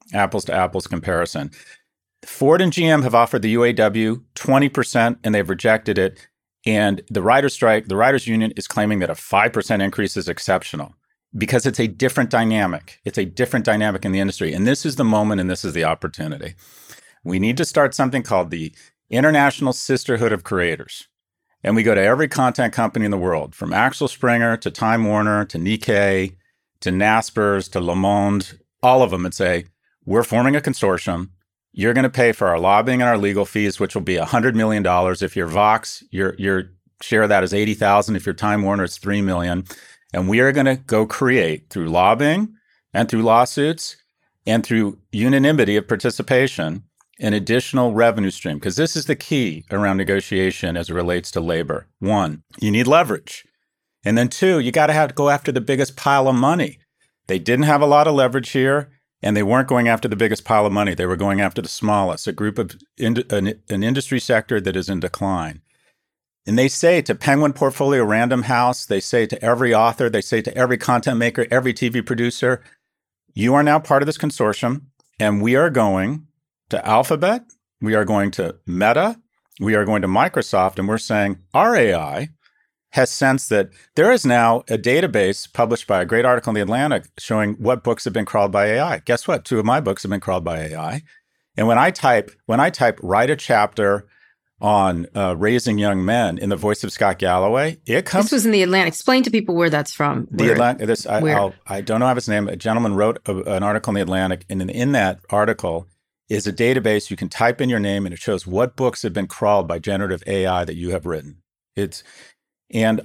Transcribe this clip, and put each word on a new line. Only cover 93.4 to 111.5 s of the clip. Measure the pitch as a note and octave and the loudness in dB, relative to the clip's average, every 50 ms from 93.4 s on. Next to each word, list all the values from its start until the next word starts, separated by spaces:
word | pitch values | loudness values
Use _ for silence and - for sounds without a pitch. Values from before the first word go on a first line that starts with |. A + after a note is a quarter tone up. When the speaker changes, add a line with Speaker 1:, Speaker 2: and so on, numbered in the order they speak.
| - - A#2+ G#2+ G#2 - - A2 G#2 G2 G2+ G2+ G2+ _ _ _ _ _ _ _ _ _ _ - | -2 0 2 2 2 2 0 0 0 0 0 0 -4 _ _ _ _ _ _ _ _ _ _ -4
Speaker 1:
on, | G#2 G#2 G#2+ G2+ F#2+ F#2 F2 E2+ E2+ - - | 0 2 2 4 4 2 0 -2 -6 -6 -4
uh, | G2+ G2 F#2 F2+ | -2 -2 -2 -2
raising | D#2+ G2+ G#2+ B2 B2 - A#2+ G#2 G#2 | 0 0 2 2 2 0 0 -2 0
young | G#2 G#2 G2 F#2+ F#2 | 0 0 0 0 0
men | G2+ A#2 A#2+ A2+ F2+ E2 | 0 0 0 0 0 -2
in | - - G2 | -4 -4 -4
the | G2+ | -4
voice | D#2 G#2 G#2 G#2 - | -2 -2 -2 -2 -2
of | - G2 | -4 -8
Scott | - - A2 G2 F2+ F2+ | -4 0 0 0 0 0
Galloway," | G2 F2+ F2+ F#2 F#2+ G#2 A#2 C3+ D3 D#3+ E3 - - | 0 0 2 2 2 2 0 0 -2 -2 -6 -8 -6
it | - A2+ E3+ G3 | -2 -2 -2 -2
comes | - F3 G3 G#3 | 0 0 0 0
Speaker 2:
This | A3 | 2
was | D4 A#3+ G3+ | 0 0 2
in | A3+ | 2
The | G#3+ G3 | 2 2
Atlantic. | F#3 F3+ F#3+ F#3+ F3+ E3 | 2 2 2 2 0 0
Explain | - - - B3+ B3+ C4 | -4 -4 0 2 2 2
to | B3 B3 | 2 2
people | A3+ A3 A3 - F3 | 0 -2 0 0 0
where | E3+ E3+ E3 | 0 2 2
that's | D3+ D3 C#3+ - | 0 0 -2 -4
from. | - - D3 D3 C#3 B2+ A#2 - | -4 -4 -2 -2 -2 -4 -6 -6
Speaker 1:
The | - - A2+ | -2 0 2
Speaker 2:
Where, | A#2 - | 4 4
Speaker 1:
Atlantic. | - A#2+ A#2+ B2+ - G#2+ | 4 2 2 0 -2 -2
This, | G#2+ A2+ - - | -2 -2 -2 -2
I, | - G#2 A2 | -2 -2 0
Speaker 2:
where? | D#3+ D#3 D3 | 0 0 0
Speaker 1:
I'll, | G2+ G2+ F#2+ F#2+ - - | 0 0 -2 -4 -8 -14
I | - G2 G2 | -10 -10 -8
don't | G2+ - A2 A#2 | -4 -2 -2 0
know | B2+ C3 | 2 2
if | B2 | 0
his | A#2+ - G#2+ | 0 -2 -2
name. | G#2 G#2 G#2 G2 | -2 -2 -2 -4
A | F#2 | -6
gentleman | F2 - A2 A2 A#2 A#2 G#2+ G2 | -6 -2 -2 0 0 0 0 0
wrote | G2 G#2 A2+ A#2 - - | 2 2 0 0 -2 -6
a, | - F#2+ F#2+ - D#2+ G2 | -6 -6 -4 -4 -2 -2
an | F#2 | -2
article | G2+ G#2 G#2 A2 - A2+ | 0 0 -2 -2 -2 -2
in | G2+ | -2
The | G2+ | -2
Atlantic, | F#2 F2 F#2 F#2 F#2+ F#2 F#2 F2+ - - | -2 -2 -2 -2 0 -2 -2 -4 -8 -8
and | G2 F#2+ | -6 -6
in, | G2+ F#2 | -6 -6
in | - - B2 C#3+ | -4 -2 -2 0
that | C#3 A#2+ G2 F#2 F2+ - _ - | 0 2 0 0 -2 -6 _ -2
article | G2+ G#2 G#2+ A2+ G#2 - - F2 E2 E2+ E2+ _ _ _ _ _ _ _ _ - | 0 0 0 0 -2 -2 -4 -6 -6 -6 -8 _ _ _ _ _ _ _ _ -4
is | G#2+ G#2 G2 | -4 -4 -4
a | G#2 | -4
database. | F2 - A#2 B2 C3 C3 G#2+ A2 G#2+ G#2 - - | -2 0 2 2 2 2 2 2 0 0 -2 -4
You | G2 - | -8 -8
can | G2 D#2+ | -8 -8
type | - - A#2+ B2 - - | -2 0 0 0 0 0
in | C3+ B2+ | -2 -2
your | A#2+ A2 | 0 0
name, | G2+ G2+ G2+ G2+ G2+ | -2 -2 -2 -4 -6
and | F2+ F2 | -6 -10
it | - | -8
shows | - A#2 G2+ F#2 - | -6 -4 -4 -4 -4
what | F#2 F2+ G#2 B2 B2 - | -4 -2 0 0 -2 -2
books | - C3 A#2+ - - | -2 -2 -2 -2 -4
have | - G#2 | -6 -6
been | E2 G#2 G2 | -4 -4 -6
crawled | - - - A2 G#2 G#2 G2 F2 D#2+ | -6 -6 -2 0 2 2 2 0 -2
by | E2+ E2 | -6 -6
generative | - G#2 G2 F#2+ G2+ F#2 F#2 E2+ - | -4 -4 -4 -2 -2 -4 -4 -6 -6
A | G2 G2 G2 F#2 | -4 -2 -2 0
I | F#2 F#2 F2 F2 | 0 -2 -2 -4
that | E2 D#2+ | -6 -8
you | E2+ E2+ F2+ | -8 -6 -6
have | F#2+ E2+ D2+ | -6 -6 -4
written. | F2 E2 D2+ C#2 D2 D2 _ _ _ | -6 -8 -8 -8 -12 -20 _ _ _